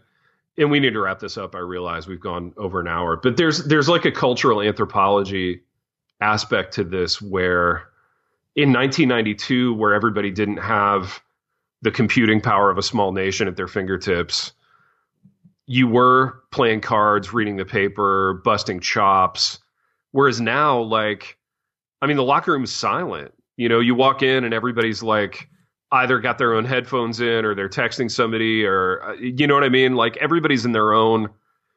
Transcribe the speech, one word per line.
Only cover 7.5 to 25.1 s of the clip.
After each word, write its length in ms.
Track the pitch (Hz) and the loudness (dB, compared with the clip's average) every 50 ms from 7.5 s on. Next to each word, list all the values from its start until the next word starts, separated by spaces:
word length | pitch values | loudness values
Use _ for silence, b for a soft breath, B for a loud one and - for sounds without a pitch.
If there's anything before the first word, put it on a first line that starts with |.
| 90 87 87 87 85 85 - _ _ _ _ _ _ _ _ _ _ _ _ _ - | 0 2 2 0 -2 -4 -8 _ _ _ _ _ _ _ _ _ _ _ _ _ -2
in 160 | 139 147 139 | 0 2 4
nineteen 360 | 127 123 131 139 131 - 143 123 | 4 4 2 0 0 0 2 2
ninety-two, 640 | 123 117 110 107 104 - - - 131 123 123 123 117 | 2 0 0 -2 -4 -6 -4 -2 -2 0 0 -2 -2
where 200 | 107 110 104 104 | 0 2 2 2
everybody 380 | 104 110 117 98 104 101 101 | 2 0 0 -2 -2 -4 -4
didn't 240 | 90 101 104 101 104 | -2 -2 -2 -2 -4
have 640 | - 92 107 113 104 101 101 101 98 92 95 - - _ _ _ _ _ _ _ _ _ _ _ - | -4 -2 -2 0 2 2 2 2 0 -2 -6 -12 -16 _ _ _ _ _ _ _ _ _ _ _ -4
the 120 | - 110 | -4 -4
computing 480 | - - 117 101 - 131 117 107 110 107 | 0 0 0 2 2 2 4 4 2 2
power 300 | - 123 101 98 101 98 | 2 2 2 4 4 2
of 60 | 92 | 2
a 60 | 98 | 0
small 300 | 92 - - 113 101 95 | -2 -2 0 0 0 0
nation 340 | 92 98 95 95 95 - 110 | -2 -2 -4 -2 -2 -2 -4
at 80 | 95 90 | -4 -4
their 120 | 101 92 87 | -6 -8 -6
fingertips, 840 | - 104 95 92 95 90 - 101 90 85 85 - - - - - - _ _ _ _ _ _ _ _ _ _ _ _ _ _ - _ _ _ - _ _ _ - | -4 -6 -4 -2 -4 -4 -2 -2 -2 -2 -2 -4 -4 -6 -6 -8 -14 _ _ _ _ _ _ _ _ _ _ _ _ _ _ -20 _ _ _ -20 _ _ _ -4
you 180 | 123 127 131 | 0 0 2
were 560 | 120 110 123 123 127 127 131 131 123 - - _ - | 4 4 4 6 6 6 4 4 0 -4 -12 _ -8
playing 300 | - 143 127 113 110 107 | -2 0 2 2 2 0
cards, 520 | 101 - 117 107 107 107 104 104 92 87 | 0 0 2 2 4 4 2 2 0 -2
reading 240 | 110 120 107 104 101 | -2 -2 -2 -2 -4
the 80 | 95 95 | -6 -6
paper, 760 | 95 107 104 98 98 98 - 101 98 98 95 98 95 95 90 - | -4 -2 0 0 0 0 0 0 2 2 2 0 0 -2 0 0
busting 360 | 120 107 101 - - 98 85 | 0 0 0 -2 -4 -6 -6
chops. 800 | - - - 113 104 98 95 95 92 92 - - - - - - _ _ _ _ _ _ _ _ _ _ | -4 -2 0 2 4 4 4 4 2 0 0 -2 -4 -4 -6 -10 _ _ _ _ _ _ _ _ _ _
Whereas 300 | - 135 139 135 117 117 | 0 2 2 2 2 0
now, 400 | 117 113 120 143 151 151 135 120 | -2 -2 0 2 2 2 2 0
like, 560 | 113 110 110 110 107 107 104 98 - - - _ _ _ _ _ _ _ _ _ _ _ _ - | 0 0 0 0 0 -2 -4 -6 -10 -20 -20 _ _ _ _ _ _ _ _ _ _ _ _ -4
I 60 | 139 | -2
mean, 100 | 143 147 | 0 0
the 80 | 139 127 | 2 2
locker 280 | 131 139 165 - 190 | 2 2 0 2 0
room 120 | 160 139 123 | -2 -2 -2
is 80 | 101 | -4
silent. 600 | - - - 101 107 147 180 143 92 78 71 - _ _ _ _ - - | -6 -4 -2 -2 -2 -2 -4 -6 -8 -10 -12 -14 _ _ _ _ -8 -2
You 100 | 117 117 | 0 2
know, 100 | 117 117 | 4 4
you 160 | 117 120 123 | 4 4 4
walk 280 | 120 131 135 135 - | 4 4 2 2 2
in 220 | 135 131 131 131 123 | 2 2 2 0 0
and 100 | 113 113 | -2 -4
everybody's, 480 | 113 113 123 117 117 113 113 107 - | -2 -4 -2 -2 0 0 -2 -2 -4
like, 460 | 117 110 | -2 0